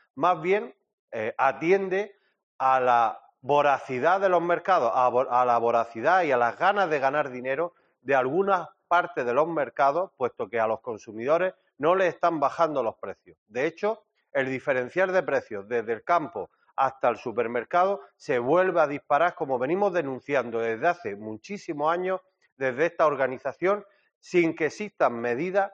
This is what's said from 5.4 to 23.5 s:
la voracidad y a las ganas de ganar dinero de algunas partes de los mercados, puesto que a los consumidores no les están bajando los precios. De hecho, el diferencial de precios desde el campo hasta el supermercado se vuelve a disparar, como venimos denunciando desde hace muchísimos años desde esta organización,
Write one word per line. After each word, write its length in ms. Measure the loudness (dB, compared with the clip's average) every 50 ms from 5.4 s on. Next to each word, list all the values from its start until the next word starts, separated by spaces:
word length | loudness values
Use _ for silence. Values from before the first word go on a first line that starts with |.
| 2
la 140 | 4 2 2
voracidad 640 | 2 2 2 2 0 -2 -6 -4 0 2 2 2 2
y 80 | 2
a 60 | 2
las 200 | 2 2 0 0
ganas 320 | 0 0 2 2 2 0 0
de 120 | 0 0
ganar 280 | 0 0 0 0 -2 -4
dinero 460 | -6 -8 -6 -4 -4 -4 -4 -6 -8 _ _ _ _ _
de 140 | _ 0 2
algunas 540 | 2 2 2 0 0 0 2 0 0 -2 -6 -14 _ _
partes 400 | _ 0 2 2 0 -4 -4 -2
de 80 | 0 2
los 140 | 2 2 0
mercados, 640 | 0 -2 -4 -4 0 2 2 2 2 0 -4 -6 _
puesto 320 | -4 -4 -4 -4 -6 -8 -6
que 120 | -2 -2
a 80 | 0 0
los 120 | -2 -4
consumidores 720 | -6 -10 -12 -12 -14 -14 -12 -8 -2 0 0 0 0 -2 -4 _ _ _ _
no 200 | -2 0 0 2
les 180 | 2 2 0 0
están 240 | 0 -2 -2 0 0
bajando 460 | -2 -2 0 0 0 0 0 -2 -2
los 100 | -2 -4 -6
precios. 380 | -10 -12 -12 -14 _ -20 -20 _ _ _
De 180 | -6 -4 -4
hecho, 380 | -4 -4 -4 -4 -4 -4 -6 _ _ _ _ _ _
el 180 | -4 -4 -2 -2
diferencial 640 | -4 -6 -4 -2 -2 -2 -2 -4 -2 -2 -2 0 0
de 120 | -2 -2
precios 420 | 0 -2 -2 -4 -4 -10 -12 -8
desde 260 | -4 -4 -4 -2 -4 -6
el 120 | -6 -2
campo 460 | 0 0 0 0 -4 -8 -10 -10 -10 _ _ _ _ _
hasta 320 | -2 -2 -2 -2 -2 -2 -2
el 80 | -2
supermercado 840 | -2 -6 -6 -4 -2 -4 -2 -2 -4 -4 -2 0 2 2 2 0 -4 -8 -14 _
se 220 | _ -6 -2 -2 0
vuelve 420 | 2 2 2 4 2 2 2 2
a 60 | 2
disparar, 480 | 2 0 -6 -2 _ 0 2 2 0 0
como 240 | -2 -4 -4 -2 -2
venimos 340 | 0 -2 0 0 0 0 0
denunciando 680 | -2 -2 -2 -6 -8 -6 -2 -2 0 0 -2 -4 -4
desde 260 | -2 -2 -4 0 0
hace 300 | -2 -2 -2 -6 -10 -10
muchísimos 760 | -8 -10 -12 -12 -12 -12 -14 -14 -12 -10 -10 -6 -4 -2 -2 0
años 280 | -2 -2 -4 -4 -6 -8 _ _ _ _ _ _
desde 300 | -4 -4 -4 0 0 -2
esta 200 | -2 0 2 2
organización, 800 | 2 2 2 0 -2 -2 -6 -8 -10